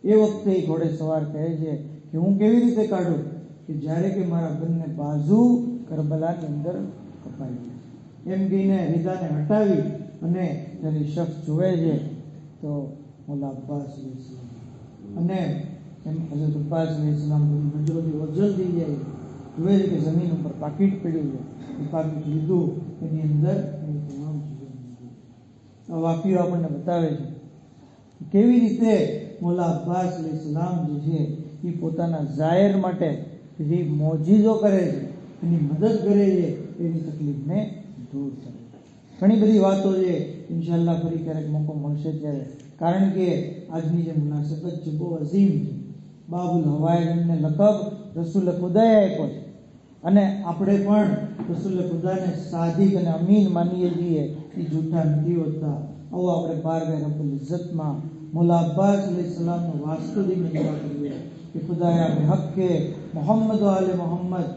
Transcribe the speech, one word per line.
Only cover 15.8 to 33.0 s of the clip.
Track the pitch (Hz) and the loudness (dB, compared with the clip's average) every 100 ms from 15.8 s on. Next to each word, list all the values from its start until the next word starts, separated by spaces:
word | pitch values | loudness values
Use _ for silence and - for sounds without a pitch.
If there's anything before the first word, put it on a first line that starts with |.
| - - 156 | -16 -14 -8
એમ | 160 156 | -6 -4
હઝરત | 147 151 147 | -2 -2 -2
અબ્બાસ | 151 165 160 | -2 -2 -2
અલૈહિસ્સલામ | 151 151 151 151 151 147 147 143 | 0 0 0 0 2 2 2 0
બધી | 151 | -2
નજરોથી | 151 165 165 151 | -2 0 -2 -2
ઓઝલ | 151 156 208 180 | -4 0 0 2
થઈ | 180 | 0
જાય, | 170 151 143 - - - - - - | 0 -2 -4 -8 -12 -14 -16 -12 -2
જુએ | 175 196 | 4 4
છે | - | 4
કે | 156 | 0
જમીન | 156 170 175 | 0 0 0
ઉપર | 165 - - | -2 -4 -6
પાકીટ | 151 147 196 - | -8 2 2 2
પડ્યું | 170 160 139 | -2 -2 -4
છે, | - - - - - | -6 -10 -14 -14 -8
એ | 147 | -4
પાકીટ | 160 160 151 151 | -2 -2 -4 -2
લીધું, | 156 156 180 160 - - - | -2 2 2 2 -4 -10 -8
એની | 160 156 | -4 -2
અંદર | 151 147 151 202 - 147 151 | 2 2 2 0 -2 -6 -6
એની | 147 | -6
તમામ | 143 139 151 151 | -8 -8 -6 -6
ચીજો | 147 127 131 | -8 -12 -14
મૂકી. | 123 120 120 120 - - - - - - - - | -16 -18 -18 -20 -20 -20 -20 -20 -20 -20 -20 -8
આ | 165 | -2
વાક્યો | 165 165 196 185 | 0 0 2 2
આપણને | 175 175 160 | 2 0 -2
બતાવે | 147 175 175 160 | -4 -2 0 0
છે | - - - - - - - - - - - | -2 -8 -12 -18 -20 -20 -20 -20 -20 -20 -18
કે | - | 0
કેવી | 196 240 247 | 4 6 6
રીતે | 220 - 226 208 - - - - | 4 4 4 4 2 -2 -8 -4
મૌલા | 170 175 | -2 0
અબ્બાસ | 165 156 170 180 185 165 | 0 0 -2 -2 -2 -4
અલૈહિસ્સલામ | 160 156 151 151 180 170 147 | -6 -6 -4 -2 -2 -2 -2
જે | 143 | -2
છે | 147 156 - - - - 175 | -2 0 -2 -4 -10 -8 -6
એ | 165 | -4
પોતાના | 160 160 170 160 | -4 -2 -2 -2
જાહેર | 143 135 156 175 202 190 | -2 0 2 6 6 4
માટે | 185 185 | 0 0